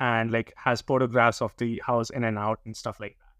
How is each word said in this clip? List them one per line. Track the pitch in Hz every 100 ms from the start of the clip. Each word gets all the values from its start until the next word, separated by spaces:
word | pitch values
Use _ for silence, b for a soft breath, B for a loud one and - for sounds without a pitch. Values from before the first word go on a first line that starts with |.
and, | 127 113 113
like, | 117 - -
has | 131 117
photographs | - 131 123 120 117 -
of | 113 -
the | 120 113 -
house | 120 113
in | - 117
and | 104
out | 104 110 110
and | 107
stuff | 117 -
like | 104 -
that. | _